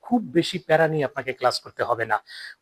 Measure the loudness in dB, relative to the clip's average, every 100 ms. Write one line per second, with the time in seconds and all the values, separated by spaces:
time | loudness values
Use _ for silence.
0 | -2 -2 0 0 0 -2 2 4 4 2
1 | -2 -4 -6 0 0 0 -6 -4 -2 -2
2 | 0 -2 -4 -18 -18 -6